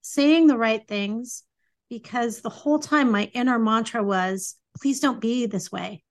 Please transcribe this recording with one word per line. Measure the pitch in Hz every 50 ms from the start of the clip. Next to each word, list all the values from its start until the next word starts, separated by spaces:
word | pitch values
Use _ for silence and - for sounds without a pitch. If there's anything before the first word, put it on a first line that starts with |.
saying | - - - 285 285 294 311 330 330 302
the | 269 233
right | 226 226 220 220 220 _
things | 208 202 202 202 214 226 247 240 - - - _ _ _ _ _ _ _ _ _
because | 240 226 - - - 247 240 233 208 -
the | - 226
whole | - - - 294 294 302
time | 302 - 302 302 277 247
my | 214 202 208 - -
inner | 247 247 262 247 226
mantra | 220 214 220 226 220 220 - 240
was, | 208 202 196 185 185 185 190 190 - - - - _ _ _ -
"Please | - 277 269 269
don't | 302 277 247 -
be | 220 226 240 247 240
this | 226 208 185 - -
way. | - 185 175 185 208 160 - _